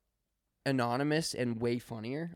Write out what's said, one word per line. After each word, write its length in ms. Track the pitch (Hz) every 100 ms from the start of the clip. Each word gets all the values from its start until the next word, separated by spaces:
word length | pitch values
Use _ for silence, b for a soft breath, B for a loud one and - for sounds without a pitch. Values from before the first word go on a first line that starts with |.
| _ _ _ _ _ _ 139
anonymous 680 | 135 120 123 147 151 160
and 280 | - 123 113
way 180 | 120 120
funnier. 540 | - 113 110 143 170